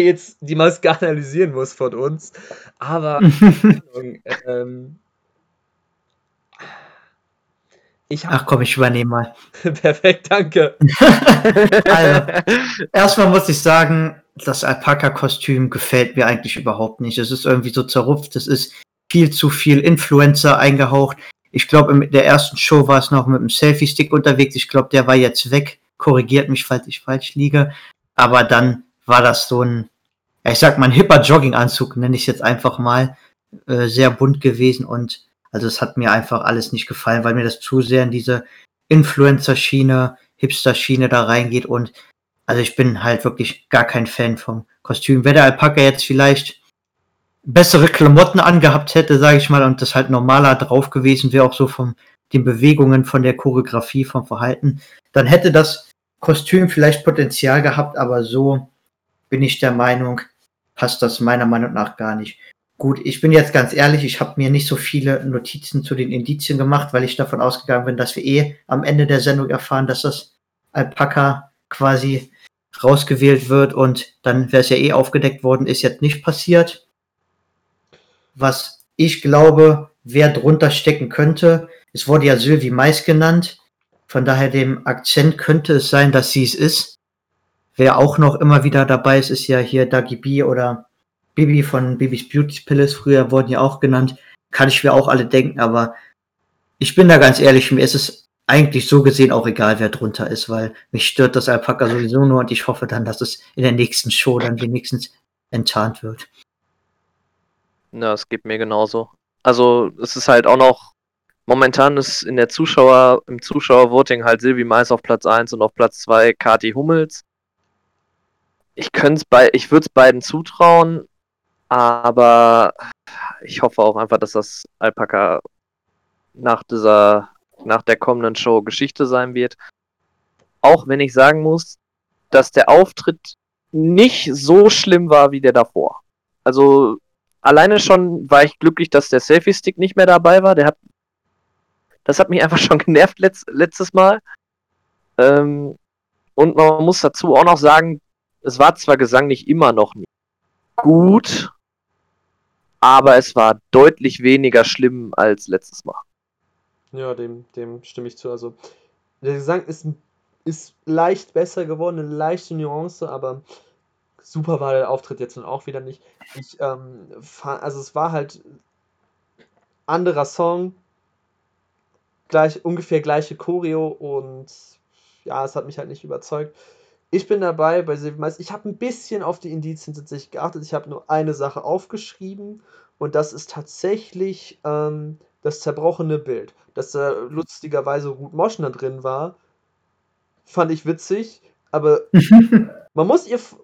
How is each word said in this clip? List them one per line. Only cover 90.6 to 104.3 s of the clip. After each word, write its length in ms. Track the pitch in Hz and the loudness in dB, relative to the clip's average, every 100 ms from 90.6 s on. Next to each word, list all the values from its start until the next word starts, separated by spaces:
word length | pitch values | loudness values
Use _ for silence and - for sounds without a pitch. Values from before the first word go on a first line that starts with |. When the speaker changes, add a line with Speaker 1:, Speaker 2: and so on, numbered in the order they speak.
| 123 120 - _ _ _ _ | -4 -6 -14 _ _ _ _
Speaker 2:
Bibi 280 | - 151 147 | -2 0 0
von 360 | 143 135 127 123 | -2 -4 -4 -4
Bibis 300 | 131 120 - | -6 -6 -6
Beauty 340 | 147 147 - - | -4 -4 -6 -4
Palace, 280 | 139 143 | 0 0
früher 360 | 143 143 139 127 | -2 0 2 2
wurden 200 | 131 127 | 0 -2
ja 100 | 127 | -2
auch 200 | 135 143 | -2 -2
genannt, 360 | 135 131 131 - _ _ _ | -2 0 -2 -6 _ _ _
kann 180 | - 135 | -2 0
ich 140 | 135 | 2
mir 100 | 139 | 2
auch 160 | 131 139 | 2 2
alle 180 | 127 117 | 0 0
denken, 340 | 131 139 - | 0 -2 -2
aber 340 | 113 117 117 - _ _ _ _ _ _ _ - | -2 -2 -4 -8 _ _ _ _ _ _ _ -10
ich 160 | 139 | -2
bin 140 | - 180 | 4 6
da 100 | 156 | 8
ganz 200 | 135 127 | 6 4
ehrlich, 320 | 139 131 - | 4 4 2
mir 120 | 131 | 0
ist 100 | 131 | 0
es 340 | 139 - - _ _ - | -2 -6 -12 _ _ 0
eigentlich 420 | 143 147 143 - | 2 2 0 2
so 140 | 143 | 2
gesehen 280 | 139 139 131 | 4 4 2
auch 160 | 117 113 | 2 -4
egal, 320 | 110 107 107 | -2 -2 -2
wer 120 | 110 | -4
drunter 380 | - 110 - - | -6 -8 -8 -10
ist, 180 | 110 - | -10 -8
weil 260 | 113 110 - _ | -8 -10 -12 _
mich 160 | 113 - | -6 -4
stört 300 | - 127 127 | 0 2 0
das 120 | 120 | -2
Alpaka 380 | 120 - 123 117 | -4 -4 -4 -4
sowieso 360 | 120 117 127 | -4 -4 0
nur 160 | 139 131 | 2 0
und 100 | 117 | -2
ich 160 | 117 - | -6 -6
hoffe 200 | 117 117 | -8 -8
dann, 180 | 113 | -8
dass 160 | 110 110 | -8 -8
es 200 | 113 - _ - | -10 -12 _ -4
in 60 | |
der 100 | 127 | -2
nächsten 380 | 120 120 - 117 | 0 -2 -4 -6
Show 280 | - - | -4 -2